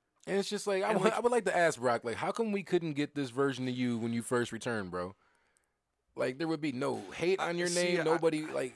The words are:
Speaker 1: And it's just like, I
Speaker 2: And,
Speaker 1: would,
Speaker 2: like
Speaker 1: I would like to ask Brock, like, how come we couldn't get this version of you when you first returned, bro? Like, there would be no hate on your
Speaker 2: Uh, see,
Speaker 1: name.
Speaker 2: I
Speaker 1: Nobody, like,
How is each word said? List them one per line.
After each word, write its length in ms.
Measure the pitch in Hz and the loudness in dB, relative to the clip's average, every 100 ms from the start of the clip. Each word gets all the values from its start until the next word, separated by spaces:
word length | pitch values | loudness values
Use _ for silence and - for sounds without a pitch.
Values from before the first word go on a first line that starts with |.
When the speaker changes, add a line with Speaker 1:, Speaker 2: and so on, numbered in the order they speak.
| _ _ - | _ _ -4
Speaker 1:
And 100 | 196 | -2
it's 120 | 196 | -2
just 180 | 208 208 | -4 -2
like, 160 | 190 | 0
I 60 | 202 | 2
Speaker 2:
And, 100 | 214 | 4
Speaker 1:
would, 60 | 214 | 4
Speaker 2:
like 80 | |
Speaker 1:
I 60 | 208 | 4
would 100 | 240 | 2
like 140 | 247 180 | 2 2
to 100 | 175 | 4
ask 240 | 165 120 | 4 4
Brock, 240 | 123 117 | 0 0
like, 120 | 117 104 | -2 -4
how 160 | 170 | -2
come 180 | 202 226 | -2 0
we 120 | 202 | -2
couldn't 300 | 165 175 165 | 0 0 0
get 220 | 143 147 147 | -2 -2 -2
this 140 | 135 | -4
version 400 | 120 139 123 127 | 2 0 2 -2
of 40 | 123 | 0
you 220 | 123 117 | 0 0
when 140 | 117 | 0
you 100 | 117 | -2
first 280 | 113 123 117 | 0 0 0
returned, 400 | 110 120 113 92 | -4 -4 -4 -4
bro? 240 | 90 90 - _ _ _ _ _ _ _ _ _ - | -4 -6 -8 _ _ _ _ _ _ _ _ _ -4
Like, 200 | 131 131 | -2 -2
there 100 | 160 | -2
would 140 | 160 | -2
be 100 | 151 | -2
no 300 | 123 139 123 101 | -2 -2 -4 -6
hate 280 | - 170 190 | -2 0 2
on 160 | 165 175 | 0 -2
your 100 | 175 | 0
Speaker 2:
Uh, 40 | |
see, 120 | 175 175 | 0 2
Speaker 1:
name. 80 | 175 | 2
Speaker 2:
I 40 | |
Speaker 1:
Nobody, 420 | 156 165 160 156 156 | 2 2 2 0 -4
like, 280 | 135 131 | -4 -4